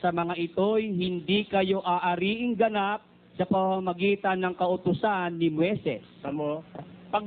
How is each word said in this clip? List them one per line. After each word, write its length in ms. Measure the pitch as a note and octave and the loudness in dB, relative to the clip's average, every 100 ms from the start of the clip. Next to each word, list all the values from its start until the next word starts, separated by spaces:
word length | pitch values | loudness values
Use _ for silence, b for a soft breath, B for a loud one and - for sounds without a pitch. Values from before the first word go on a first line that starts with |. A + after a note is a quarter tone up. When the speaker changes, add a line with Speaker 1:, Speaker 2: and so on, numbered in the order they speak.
Speaker 1:
sa 80 | F3+ | 0
mga 240 | E3+ E3+ | 0 -2
ito'y 640 | E3+ E3+ F3 G3 A3 A3 F#3 | -2 -4 0 2 2 0 0
hindi 480 | F#3 F3+ D3+ G3+ G#3 | -2 -2 0 0 2
kayo 400 | G3 F#3+ G3 F3+ | 0 2 0 0
aariing 720 | F3 F3 F3 F#3+ A3+ B3 G#3 | 0 0 0 0 0 0 2
ganap 480 | A3+ G#3+ G3 G#3+ - - - - | 2 2 0 -2 -8 -20 -12 -4
sa 80 | F3+ | 0
pamamagitan 960 | G3 F#3+ F#3+ F#3 F3 G3 G3+ G3+ F#3+ | 2 2 2 0 0 2 2 0 0
ng 160 | F#3 F3+ | 0 0
kautusan 800 | F3+ F#3 F#3 F3 A3 G3 F3 E3+ | 0 0 0 0 2 0 -2 0
ni 160 | E3 | 0
Moises." 480 | D3+ F3 G#3+ D#3+ A2 - - C#3 | 2 2 0 -2 -6 -8 -12 -6
Speaker 2:
Tamo, 400 | D3 D3 D3+ D#3+ - - - - | -4 -2 -4 -8 -16 -16 -18 -4
pag 160 | G#3 | -4